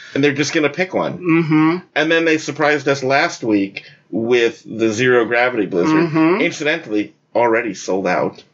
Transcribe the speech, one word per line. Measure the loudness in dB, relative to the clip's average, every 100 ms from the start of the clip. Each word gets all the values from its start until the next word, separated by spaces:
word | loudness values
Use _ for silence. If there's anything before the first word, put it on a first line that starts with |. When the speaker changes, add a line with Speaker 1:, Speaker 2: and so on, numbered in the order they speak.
| -8 0
Speaker 1:
And |
they're | 0
just | 0 -2
gonna | 0 0
pick | -2 -4
one. | -2 -4 -4
Speaker 2:
Mm-hmm. | 0 2 2 2 2 0 -4
Speaker 1:
And | -2 0
then | 2
they | 2 0
surprised | -2 -2 0 0 0
us | -2
last | 0 0 0 -4
week | 0 0 0 -8 -18 -20 -10
with | -4 0 2 2 -2 -10
the | -2 -2
Zero | 0 2 2
Gravity | 2 0 0 0 -2
Blizzard. | 0 2 2 2
Speaker 2:
Mm-hmm. | 2 2 2
Speaker 1:
Incidentally, | -2 -2 -4 -4 -4 -4 -4 _ _ 0
already | 2 2 -2
sold | -8 -4 -2 0
out. | -2 -2 -6 -20